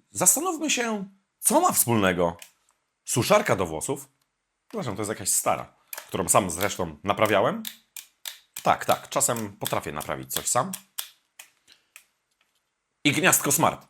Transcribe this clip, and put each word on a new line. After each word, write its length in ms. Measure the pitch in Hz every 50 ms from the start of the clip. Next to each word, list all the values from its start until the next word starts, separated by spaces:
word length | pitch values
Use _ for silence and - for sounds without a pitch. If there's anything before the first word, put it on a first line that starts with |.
| _ _
Zastanówmy 600 | - 160 180 - - 269 339 381 330 294 311 285
się, 380 | - 240 233 226 220 202 190 - _ _ _ _ _ -
co 220 | - - 220 320
ma 120 | 359 370
wspólnego 640 | - - - 117 117 107 98 92 87 87 87 85 87 - - - _ _ _ _ _ _ _ _ _ _ -
suszarka 520 | - - - - - 196 208 - 156 117
do 100 | 95 92
włosów. 420 | 80 80 78 - - 135 - - _ _ _ _ _ _ _ _ _ _ _ _ _
Przepraszam, 280 | - 214 165 113 95
to 60 | 101
jest 60 | 107 98
jakaś 220 | 107 - 101 -
stara, 440 | - - - - 87 62 - - _ _ _ - - - - -
którą 200 | - 92 92 -
sam 220 | - 120 101 87
zresztą 480 | 80 85 98 98 - - 90 80 76 - -
naprawiałem. 580 | 98 - - 107 104 107 95 110 143 208 226 220 - - - _ _ - - - _ _ _ - - - - _ _ - -
Tak, 220 | - - 82 - -
tak, 240 | - - - - -
czasem 480 | - 143 - - 120 113 110 101 101
potrafię 360 | - - - 117 101 - 82
naprawić 400 | 73 73 - - 78 67 65 65
coś 140 | - - -
sam. 260 | - - 123 - 196 185 - - _ _ - - - _ _ _ _ _ - - _ _ _ _ _ - _ _ _ - - _ _ _ _ _ _ _ _ _ _ _ _ _ _ _ _ _ _ _ _ -
I 80 | 147
gniazdko 400 | 127 156 170 180 - - - 151
Smart. 340 | - - 135 90 67 - -